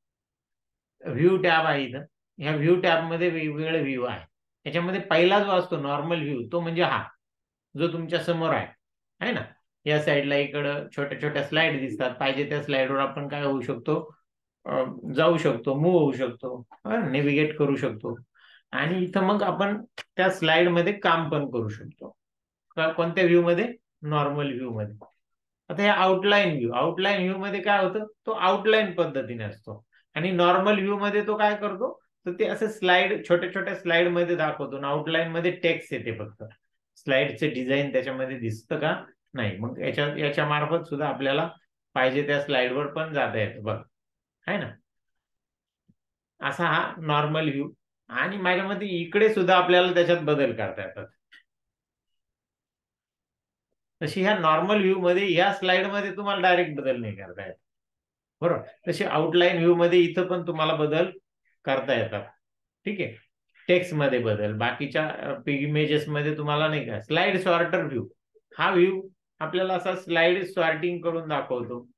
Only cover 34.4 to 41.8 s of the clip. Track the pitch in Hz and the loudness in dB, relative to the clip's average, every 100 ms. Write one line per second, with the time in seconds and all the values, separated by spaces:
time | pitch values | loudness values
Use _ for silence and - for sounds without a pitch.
34.4 | 156 - 131 135 139 151 151 160 165 165 | 0 -2 -6 -6 -2 -2 0 -2 0 -2
35.4 | 175 180 170 160 - 135 113 107 107 - | -2 0 0 0 -4 -8 -6 -8 -10 -14
36.4 | 107 - _ _ _ _ - 135 147 - | -18 -20 _ _ _ _ 0 0 0 -2
37.4 | 151 123 127 139 143 131 127 131 131 131 | -4 -2 -2 0 0 -2 -2 -4 -6 -6
38.4 | 113 107 - 147 151 190 - _ _ 131 | -6 -8 -6 -4 -2 -4 -8 _ _ -6
39.4 | 107 92 117 - 143 139 147 - 147 143 | -6 -6 -8 -6 -4 -2 -4 -2 -2 -2
40.4 | 147 147 143 165 156 143 151 120 135 143 | 0 0 0 -4 -4 -6 -4 -2 -2 -2
41.4 | 170 - _ _ | -2 -8 _ _